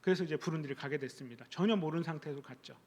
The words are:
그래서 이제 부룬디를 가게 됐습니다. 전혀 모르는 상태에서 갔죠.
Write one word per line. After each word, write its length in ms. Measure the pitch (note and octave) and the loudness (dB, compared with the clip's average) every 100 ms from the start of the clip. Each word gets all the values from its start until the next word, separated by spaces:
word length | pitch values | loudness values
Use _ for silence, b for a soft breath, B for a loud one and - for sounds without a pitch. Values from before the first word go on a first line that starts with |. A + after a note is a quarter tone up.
그래서 240 | - F3+ | 4 4
이제 120 | F3 D3+ | 4 0
부룬디를 380 | - D#3+ D3 | 0 -2 -2
가게 240 | C#3 C#3 C#3+ | -4 -2 -2
됐습니다. 480 | C3 - C3 A#2 A#2+ | -4 -8 -12 -12 -12
전혀 260 | - G3 G#3+ | 2 4 6
모르는 260 | D#3 E3 | 4 0
상태에서 400 | E3 D#3 D#3 C#3+ | 0 -4 -4 -8
갔죠. 340 | C3+ C3 - - | -8 -14 -16 -18